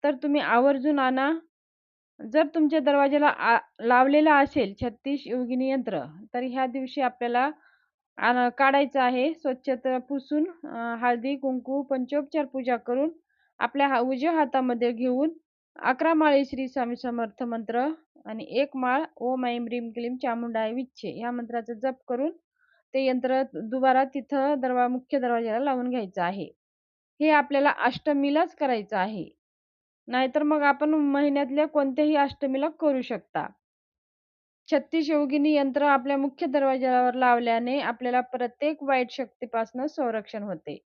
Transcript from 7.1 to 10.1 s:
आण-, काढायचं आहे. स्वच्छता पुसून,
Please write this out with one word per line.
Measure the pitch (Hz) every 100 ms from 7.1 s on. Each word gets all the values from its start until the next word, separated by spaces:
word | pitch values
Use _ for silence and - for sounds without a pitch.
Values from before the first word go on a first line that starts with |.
| 247 240 240 277 311 _ _ _ _ _ -
आण-, | 220 247 247 240
काढायचं | 269 277 277 277
आहे. | 247 254 269
स्वच्छता | 320 294 254 - 262 262 254
पुसून, | 254